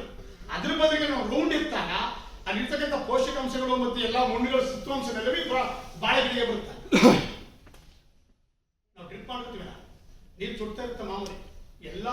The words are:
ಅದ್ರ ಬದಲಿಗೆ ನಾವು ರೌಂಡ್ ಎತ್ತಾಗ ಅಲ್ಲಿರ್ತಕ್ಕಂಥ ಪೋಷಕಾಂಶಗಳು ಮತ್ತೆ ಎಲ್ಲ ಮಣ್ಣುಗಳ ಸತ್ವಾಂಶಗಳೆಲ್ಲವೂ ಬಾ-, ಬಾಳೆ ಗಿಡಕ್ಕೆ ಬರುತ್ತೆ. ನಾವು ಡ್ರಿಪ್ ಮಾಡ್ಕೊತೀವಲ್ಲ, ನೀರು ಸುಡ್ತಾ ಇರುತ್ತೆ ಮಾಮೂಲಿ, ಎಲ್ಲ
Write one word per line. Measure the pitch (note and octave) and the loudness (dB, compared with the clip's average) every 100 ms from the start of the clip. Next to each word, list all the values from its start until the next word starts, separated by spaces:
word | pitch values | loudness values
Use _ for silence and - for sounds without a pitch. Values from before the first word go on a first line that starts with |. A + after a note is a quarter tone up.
| - - - - - G#3+ | -8 -14 -16 -16 -8 -4
ಅದ್ರ | D4 D4+ | -2 4
ಬದಲಿಗೆ | D#4 D4+ D4 | 4 4 2
ನಾವು | C4 G#3 | 0 0
ರೌಂಡ್ | - E4 D4 | 2 2 2
ಎತ್ತಾಗ | - - - - - - - - - | 0 -2 -2 -2 -4 -6 -12 -10 -4
ಅಲ್ಲಿರ್ತಕ್ಕಂಥ | G#3 B3+ D4 D4 A3 G#3+ | -2 -2 -2 0 -2 2
ಪೋಷಕಾಂಶಗಳು | C4 C4 C4+ B3+ B3+ B3+ B3+ | 2 2 0 -2 -2 2 2
ಮತ್ತೆ | B3 A#3+ A3+ | 2 0 0
ಎಲ್ಲ | B3+ B3 | 2 2
ಮಣ್ಣುಗಳ | A3+ B3+ C4 C4 | 2 2 2 2
ಸತ್ವಾಂಶಗಳೆಲ್ಲವೂ | G#3 C4+ C4+ A#3 A3 A3 F4 - | -2 -4 -4 -2 -2 0 0 0
ಬಾ-, | B3+ B3 - - - | 0 0 -4 -10 -2
ಬಾಳೆ | A3 C4 | 2 4
ಗಿಡಕ್ಕೆ | B3 A#3+ A3 | 4 2 0
ಬರುತ್ತೆ. | G#3 - - - - - - - - - - - - - - _ _ _ _ _ _ _ _ _ F#3 | 0 -6 -12 2 8 10 10 4 -8 -16 -20 -20 -20 -20 -20 _ _ _ _ _ _ _ _ _ -20
ನಾವು | F3 | -16
ಡ್ರಿಪ್ | - A3+ | -14 -10
ಮಾಡ್ಕೊತೀವಲ್ಲ, | B3 A#3 G#3+ F3 D#3+ - - - - - - | -10 -8 -10 -12 -14 -18 -20 -20 -20 -20 -10
ನೀರು | G#3 A3+ | -8 -6
ಸುಡ್ತಾ | G#3+ - B3 | -8 -6 -8
ಇರುತ್ತೆ | - G3 | -6 -6
ಮಾಮೂಲಿ, | G3 F#3+ - - - - - D#3 | -6 -6 -10 -14 -16 -18 -16 -12
ಎಲ್ಲ | F#3 A#3 | -6 -2